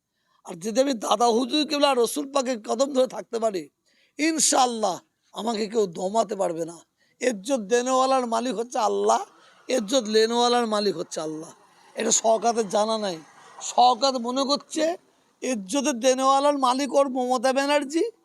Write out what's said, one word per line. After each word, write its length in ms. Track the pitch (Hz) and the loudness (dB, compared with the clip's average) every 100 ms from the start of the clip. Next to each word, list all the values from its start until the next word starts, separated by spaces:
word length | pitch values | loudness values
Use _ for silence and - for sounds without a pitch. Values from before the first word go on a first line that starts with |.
| _ _ _ _ | _ _ _ _
আর 120 | - 180 | -16 -10
যদি 260 | 190 214 | -4 0
আমি 120 | 277 | 0
দাদা 340 | 247 - 208 240 | 0 0 2 4
হুজুর 400 | 226 254 302 294 | 4 0 0 0
কেবল 160 | 294 | 2
আর 140 | 285 254 | 2 2
রসুল 340 | 226 - 285 | 0 -2 -4
পাকের 320 | 277 254 247 | -2 -2 -4
কদম 300 | 220 233 277 | -4 -2 0
ধরে 140 | 262 254 | 0 -2
থাকতে 320 | - 185 233 | -4 -10 -4
পারি, 300 | 226 190 147 _ _ _ _ - | -4 -4 -10 _ _ _ _ -4
ইনশাআল্লাহ 800 | 302 320 - - 254 233 208 160 - _ _ | -2 0 0 2 2 0 -4 -4 -10 _ _
আমাকে 360 | - 220 220 214 | -8 -4 -4 -2
কেউ 200 | 208 202 | 0 -2
দমাতে 480 | 160 190 220 196 208 | -2 -2 0 -2 -2
পারবে 300 | 185 165 160 | -4 -4 -8
না। 140 | 170 _ _ _ _ | -10 _ _ _ _
ইজ্জত 400 | 233 214 196 269 | -4 -4 -2 -4
দেনেওয়ালার 680 | 196 240 247 262 262 262 247 | 0 0 2 2 4 2 0
মালিক 280 | 226 247 196 | -2 -2 -4
হচ্ছে 240 | 240 262 | -4 -2
আল্লাহ, 460 | 214 202 208 226 403 _ - _ - | 0 0 2 2 0 _ -20 _ -4
ইজ্জত 360 | 254 196 269 | -4 0 0
লেনেওয়ালার 640 | 208 214 226 240 240 240 233 | 2 2 2 2 2 2 2
মালিক 300 | 214 208 160 | 0 0 -2
হচ্ছে 240 | 185 - | -6 -8
আল্লাহ। 320 | 156 156 165 - _ _ - - | -8 -10 -14 -20 _ _ -18 -6
এটা 160 | 226 | 0
শওকতের 580 | - 226 220 220 233 208 | 0 2 2 2 0 0
জানা 280 | 208 214 220 | 0 0 0
নাই। 240 | 208 160 156 - - - | -4 -8 -12 -20 -20 -16
শওকত 540 | - - 247 240 269 262 | -6 4 4 4 0 0
মনে 280 | 233 254 | -4 -2
করছে 540 | 269 285 - 320 311 359 _ _ _ _ | -2 -2 -4 -2 -2 -2 _ _ _ _
ইজ্জতের 580 | 254 247 190 269 269 247 | -6 -4 -4 -2 -2 0
দেনেওয়ালার 580 | 262 254 262 269 285 294 | 2 2 4 4 4 2
মালিক 360 | 262 262 277 | 0 0 0
ওর 160 | 285 277 | 2 0
মমতা 440 | 262 247 254 247 | 0 0 0 2
ব্যানার্জি, 500 | 262 277 294 285 320 453 - | 2 2 0 0 -2 -2 -6